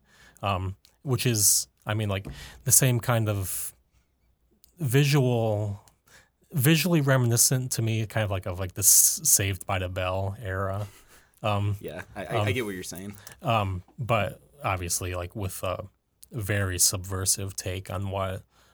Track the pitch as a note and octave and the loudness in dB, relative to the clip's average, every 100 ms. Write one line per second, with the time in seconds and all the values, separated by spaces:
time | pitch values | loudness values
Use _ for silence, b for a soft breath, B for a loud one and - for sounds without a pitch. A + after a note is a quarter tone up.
0 | b b b b G#2 F#2+ F#2 F#2+ _ _ | b b b b -2 -2 -4 -8 _ _
1 | D3 B2 B2+ A2 G2+ - - _ - G#2+ | -4 0 2 2 4 2 0 _ -4 -2
2 | G#2 G2 G2 B B B - - C3+ A#2+ | -2 -2 -6 B B B 0 4 4 2
3 | - A#2+ G#2+ G2+ F#2 - - - _ _ | 2 2 2 -2 -4 -6 -10 -14 _ _
4 | _ _ _ _ _ _ _ - D3 B2+ | _ _ _ _ _ _ _ -6 0 4
5 | C#3+ D3 B2+ A#2+ A2+ G#2 G#2 G2+ - _ | 4 4 4 2 2 0 -2 -6 -12 _
6 | _ b b _ _ E3 B2+ D#3+ F3 E3+ | _ b b _ _ 0 4 6 6 6
7 | C#3 C3 A#2+ A#2 - C3 B2+ - A2+ A2 | 6 4 4 4 4 2 -2 -2 0 0
8 | G#2+ - G#2+ G2 G2 F2+ F#2+ - G2+ - | -2 -2 0 -2 -4 -6 -6 0 4 6
9 | - - D#3 - G2 F#2+ - G2 F2+ F2+ | 6 2 2 2 2 -2 -2 -2 -2 -2
10 | F#2 F#2+ G2 G2+ G#2 F#2+ G2 G2 G#2 B | -2 -2 -4 -6 -6 -4 -4 -4 -8 B
11 | B B B _ A2 G2+ G2+ G2+ E2 D#2 | B B B _ -2 0 0 -4 -8 -12
12 | - - F#2+ A#2 G#2+ B2+ G#2+ F#2 F2+ D#2+ | -12 -12 -6 -2 -2 -2 -4 -8 -10 -12
13 | G2+ G#2 B B D#3+ A2+ G2 F#2 - - | -12 -14 B B -2 0 0 -4 -8 -10
14 | A2+ A#2 G2 - _ - A2+ F#2+ E2+ - | -2 -2 -2 -8 _ -8 -4 -4 -4 -4
15 | F#2 F2+ F2 A2+ F#2+ - G2 F2+ G2 _ | -4 -6 -8 -6 -8 -6 -6 -6 -10 _
16 | _ _ - C#3 G2 G2+ F#2+ F2+ - G2+ | _ _ -14 -8 -2 -2 -2 2 0 0
17 | F2+ F#2+ F#2 - G2 - - F#2 G2 F#2+ | -4 -4 -2 -2 -4 -8 -8 -8 -6 -6
18 | G2 F#2+ F#2+ F#2+ - b b | -4 -4 -4 -6 -12 b b